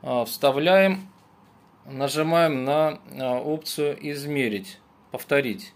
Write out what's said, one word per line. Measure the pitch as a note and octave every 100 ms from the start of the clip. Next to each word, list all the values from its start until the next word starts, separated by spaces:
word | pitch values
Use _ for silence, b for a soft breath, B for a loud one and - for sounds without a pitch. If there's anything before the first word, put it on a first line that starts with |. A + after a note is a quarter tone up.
А, | C#3 B2+ A2+
вставляем, | - C#3+ C3+ E3 F#3+ G3 F#3+ - _ _ _ _ _ _ _ -
нажимаем | C3+ C3+ D3 D#3 E3 E3 C3+ C3
на, | D3 D#3 C#3+ - -
а, | C3 B2
опцию | C#3 D#3 D#3 - D3 - D3
"Измерить", | C#3+ C#3+ C#3+ B2 G#2 F#2+ - _ _ _
"Повторить". | B2+ - C#3+ C3 G2 -